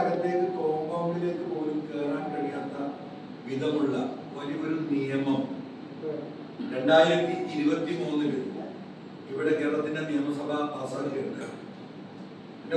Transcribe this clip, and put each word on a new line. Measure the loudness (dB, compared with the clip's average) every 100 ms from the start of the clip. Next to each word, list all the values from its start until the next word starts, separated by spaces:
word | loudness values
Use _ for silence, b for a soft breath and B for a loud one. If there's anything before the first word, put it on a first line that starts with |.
അകത്തേക്ക് | 6 4 4 4 2 2
കോമ്പൗണ്ടിലേക്ക് | 2 2 0 0 0 2 0 0 -2
പോലും | -2 -2 -2 -2
കയറാൻ | -2 -2 -2 -2
കഴിയാത്ത | -2 -2 -2 -4 -4 -4 -6 -10 -12 -12 -10 -6
വിധമുള്ള | 0 2 2 2 2 -2 -4 -8 -8
വലിയൊരു | -6 -2 0 0 0
നിയമം | 0 2 2 2 2 0 -4 -8 -10 -12 -8 -6 -6 -6 -10 -10 -8 -4
രണ്ടായിരത്തി | 0 8 10 10 6 4 0 -2 2
ഇരുപത്തിമൂന്നില് | 4 4 2 -2 0 0 2 0 -2 -6 -8 -10 -12 -14 -14 -12 -8
ഇവിടെ | 0 2 4
കേരളത്തിന്റെ | 2 2 0 -2 0
നിയമസഭ | 0 0 0 0 0 0
പാസ്സാക്കിയിട്ടുണ്ട്. | -2 -4 -2 -2 -2 -2 -4 -8 -10 -12 -12 -12 -12 -14 -12 -14 -14 -14 -12
എന്റെ | 2